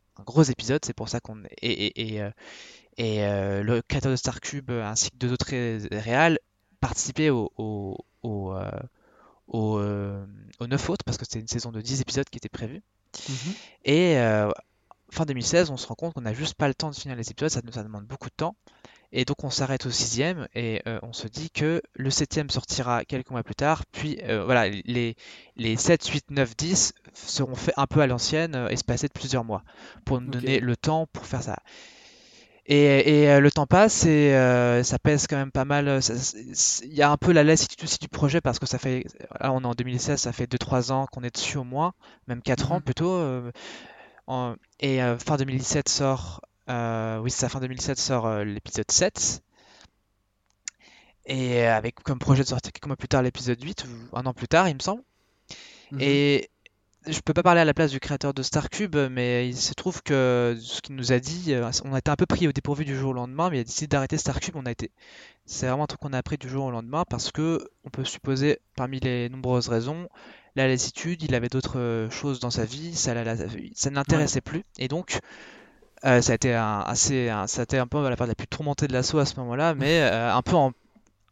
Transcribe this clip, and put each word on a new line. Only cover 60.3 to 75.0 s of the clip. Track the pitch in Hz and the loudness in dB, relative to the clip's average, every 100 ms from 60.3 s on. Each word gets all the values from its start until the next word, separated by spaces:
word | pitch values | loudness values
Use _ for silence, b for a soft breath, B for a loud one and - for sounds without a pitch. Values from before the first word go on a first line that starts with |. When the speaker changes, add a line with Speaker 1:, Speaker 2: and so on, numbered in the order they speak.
| 123 120 117 | 4 2 0
Speaker 1:
ce | 113 - | -6 -10
qu'il | - 135 | -8 -6
nous | 123 | 0
a | 123 | 0
dit, | 131 170 175 | 0 -6 -2
euh, | 127 117 120 135 | 0 0 -4 -4
on | 135 | -2
a | |
été | 151 | 0
un | 143 | 2
peu | 180 | 2
pris | - 165 | 2 2
au | |
dépourvu | 135 143 143 147 | 0 -2 -2 -2
du | 135 | -2
jour | 135 | -2
au | |
lendemain, | 127 123 135 180 | -2 -4 -2 0
mais | 139 | 0
il | |
a | |
décidé | 117 - 151 | -2 -4 0
d'arrêter | 143 135 156 | 0 0 -2
Starcube. | - - - 156 | -2 -4 -6 -6
On | 123 | -8
a | |
été, | 120 - _ B B B B - | -6 -8 _ B B B B -16
c'est | - 127 | -6 -2
vraiment | 131 147 | 0 -2
un | |
truc | - | -6
qu'on | 147 | -6
a | 131 | -4
appris | - 143 | -4 -6
du | 131 | -4
jour | 135 135 | -4 -4
au | |
lendemain | 117 117 147 175 | -4 -4 -4 -2
parce | 117 - | -4 -6
que | - 160 165 - _ | -2 0 0 -4 _
on | 135 | -12
peut | - | -8
supposer, | 127 - 135 135 143 - _ - | -8 -6 -2 0 2 0 _ -6
parmi | 127 131 | -6 -4
les | 127 123 120 | -2 -2 -4
nombreuses | 131 127 123 120 | -4 0 0 2
raisons, | 117 120 165 175 - B B B - | 0 -2 -6 -10 -18 B B B 0
la | 131 | 2
lassitude, | 127 127 - 165 170 | 2 -2 -6 -6 -4
il | 156 | -2
avait | 127 120 | 0 0
d'autres, | 131 - 131 | -2 -2 -2
euh, | 120 113 110 | -2 -2 -2
choses | - 143 127 | -4 -4 -4
dans | 123 | -4
sa | 117 110 | -2 -4
vie, | 135 165 | -4 -8
ça | 165 - | -4 -2
la, | 117 | -2
la, | 113 113 87 113 - | -2 -4 -4 -8 -10
ça | - 139 | -6 -2
ne | 139 | 0
l'intéressait | 139 156 147 135 | 2 4 2 0
Speaker 2:
Ouais. | |
Speaker 1:
plus. | - 160 - - | -4 -6 -8 -8
Et | 131 | -6
donc, | 156 | -4